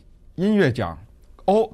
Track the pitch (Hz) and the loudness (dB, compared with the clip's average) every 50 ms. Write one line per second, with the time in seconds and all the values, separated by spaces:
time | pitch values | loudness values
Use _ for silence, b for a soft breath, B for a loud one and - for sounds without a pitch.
0 | - - - - - - - - 180 208 214 202 180 131 113 - 98 85 82 - | -20 -20 -20 -20 -20 -16 -6 -4 -2 0 2 2 2 2 0 -2 -4 -6 -8 -12
1 | - - - - - - - - - - 196 220 - 220 | -18 -20 -20 -20 -20 -20 -20 -6 -2 0 2 2 0 -2